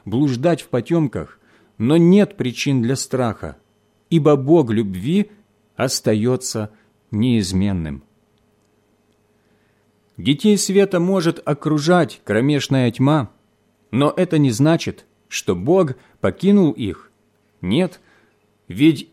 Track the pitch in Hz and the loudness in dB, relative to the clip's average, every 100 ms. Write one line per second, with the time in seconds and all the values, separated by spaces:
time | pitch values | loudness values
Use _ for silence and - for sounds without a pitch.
0 | - 117 143 123 165 165 - 123 107 170 | -6 -2 0 0 -2 -2 -4 -6 -2 -2
1 | 143 95 76 _ _ _ _ - 113 160 | -2 -4 -10 _ _ _ _ -4 2 4
2 | 170 202 202 - 123 113 143 131 113 135 | 6 6 4 -2 -6 -4 -2 0 -2 -4
3 | - 123 120 95 78 71 _ _ _ _ | -4 -4 -4 -6 -12 -16 _ _ _ _
4 | _ 165 147 147 131 170 120 110 104 90 | _ 0 4 2 4 2 4 -2 -4 -6
5 | 110 190 208 - _ _ _ - 131 - | -2 -2 -2 -10 _ _ _ -6 -6 -4
6 | - 107 117 127 - 110 104 _ _ _ | -2 0 0 -2 -6 -8 -10 _ _ _
7 | _ 104 123 117 90 92 101 92 78 71 | _ -2 0 0 0 -2 -2 -2 -6 -10
8 | - _ _ _ _ _ _ _ _ _ | -16 _ _ _ _ _ _ _ _ _
9 | _ _ _ _ _ _ _ _ _ _ | _ _ _ _ _ _ _ _ _ _
10 | _ - 90 147 214 202 - 196 196 185 | _ -6 -2 0 2 2 2 2 2 0
11 | 180 190 165 165 - 147 156 151 147 180 | 0 0 0 -2 -6 -4 -2 0 2 2
12 | 143 - - 107 135 143 - 135 123 - | 0 -6 -4 0 0 0 0 0 0 0
13 | 131 151 107 _ _ _ _ _ _ 113 | 0 0 -4 _ _ _ _ _ _ -2
14 | 143 - 175 160 139 110 151 165 - - | 0 0 0 2 0 2 2 0 -4 -12
15 | _ _ _ - - 90 107 185 165 - | _ _ _ -8 -4 -4 0 2 0 -4
16 | _ _ 98 - 190 202 165 - 101 82 | _ _ -4 0 2 4 2 0 -8 -8
17 | - _ _ _ _ _ 90 123 185 - | -16 _ _ _ _ _ -4 -2 -2 -8
18 | _ _ _ _ _ _ - 92 156 139 | _ _ _ _ _ _ -16 0 2 2
19 | - | -6